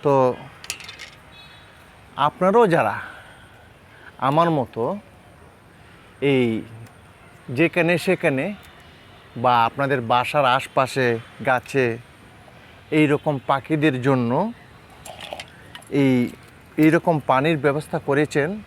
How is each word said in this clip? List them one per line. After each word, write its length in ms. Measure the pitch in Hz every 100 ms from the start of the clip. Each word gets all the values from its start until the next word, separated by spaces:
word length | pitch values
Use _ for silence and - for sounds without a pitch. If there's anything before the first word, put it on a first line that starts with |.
তো 320 | 147 139 127 120 - - - - - - - - - - - - - - - - - -
আপনারাও 520 | 143 - 185 220 226
যারা 320 | 160 110 98 - - - - - - - - - - - -
আমার 340 | 131 151 170
মতো 460 | 156 113 - 123 202 - - - - - - - - - - - -
এই 400 | 139 135 120 110 - 113 113 - - - - - -
যেখানে 480 | 123 165 180 165 175
সেখানে 560 | - 180 165 131 170 208 - - - - - - - -
বা 280 | 123 120 117
আপনাদের 360 | - 139 135
বাসার 440 | 113 123 120 151 135
আশপাশে 760 | 127 - - 131 - 123 117 - - 123
গাছে 520 | 127 - 139 123 117 - - - - - - - - -
এই 160 | 156 151
রকম 320 | 147 - 139 -
পাখিদের 540 | 135 - 156 151 127
জন্য 500 | 127 131 117 131 214 240 - - - - - - - - - - - - -
এই, 400 | 143 139 127 123 - - - - -
এই 120 | 156
রকম 300 | 160 180 156
পানির 380 | - 131 147 160
ব্যবস্থা 420 | 143 143 - 165
করেছেন 640 | - 139 151 151 147 208